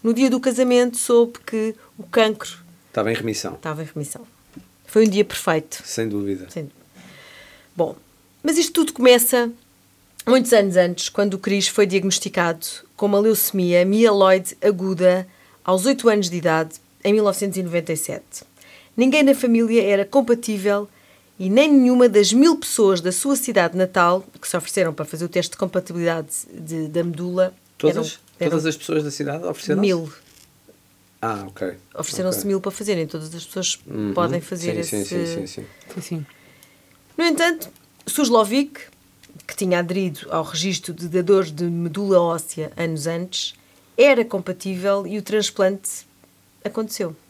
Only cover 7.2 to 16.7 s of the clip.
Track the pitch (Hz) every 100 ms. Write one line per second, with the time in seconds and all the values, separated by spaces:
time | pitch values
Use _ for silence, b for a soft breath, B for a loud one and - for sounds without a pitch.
7.2 | B B B B B - 170 - _ _
8.2 | _ _ 294 320 330 - 311 - 247 247
9.2 | 240 247 233 233 _ _ _ _ _ _
10.2 | - 254 240 226 202 180 180 175 - -
11.2 | 208 190 190 196 185 - 202 190 190 185
12.2 | - - 175 165 - - - - 202 202
13.2 | 214 208 - 190 180 175 185 208 226 202
14.2 | 190 190 185 - 208 185 190 185 185 185
15.2 | 185 b b b - 185 208 269 233 208
16.2 | 180 175 165 160 160